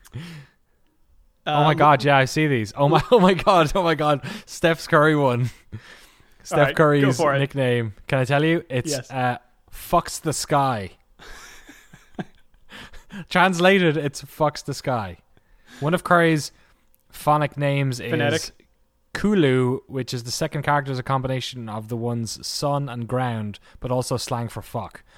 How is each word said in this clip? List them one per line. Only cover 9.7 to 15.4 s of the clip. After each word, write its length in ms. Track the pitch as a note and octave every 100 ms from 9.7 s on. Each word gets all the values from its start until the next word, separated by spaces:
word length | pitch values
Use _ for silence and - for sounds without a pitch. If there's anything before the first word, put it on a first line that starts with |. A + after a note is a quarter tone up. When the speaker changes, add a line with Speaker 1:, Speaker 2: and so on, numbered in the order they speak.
Speaker 1:
Fucks 500 | - - E3+ - -
the 120 | D#3+
Sky. 580 | - - C#3+ C3+ A#2 F#2+ - _ _
<laughs> 2000 | - - - - - - _ - _ - - - _ _ - - - - - G3+ E3
Translated, 680 | F#3 F#3 E3+ F#3 G3 E3+ D3+
it's 240 | D3 -
Fucks 400 | - - D3 -
the 100 | -
Sky. 440 | C#3 - B2 G2 E2+ _ _